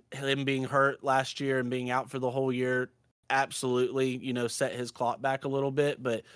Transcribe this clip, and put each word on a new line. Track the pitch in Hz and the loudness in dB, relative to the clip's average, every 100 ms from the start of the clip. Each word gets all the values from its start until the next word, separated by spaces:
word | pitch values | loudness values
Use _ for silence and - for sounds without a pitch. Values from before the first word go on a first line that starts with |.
| - | -12
him | 135 139 139 | -6 -2 0
being | 135 135 127 | 2 0 0
hurt | 139 139 131 139 | 4 4 2 2
last | 135 131 - | 2 2 -2
year | 139 131 | 0 0
and | 123 | 0
being | 127 123 | -2 0
out | 127 - | -2 -2
for | 135 | -4
the | 127 | -2
whole | 131 131 | 0 0
year | 123 127 127 127 _ _ _ - | 0 0 0 -2 _ _ _ -2
absolutely, | 135 135 - 127 123 123 131 131 127 | 0 2 -2 0 2 2 2 0 -2
you | 131 | -4
know, | 123 120 | -2 -2
set | - 135 | 0 -2
his | 123 120 | -2 -6
clock | - 120 113 | -2 -2 -2
back | 135 135 139 | -2 -2 -2
a | |
little | 139 139 | -2 0
bit. | 135 147 - | 2 0 0
But | 127 113 - | -2 -2 -4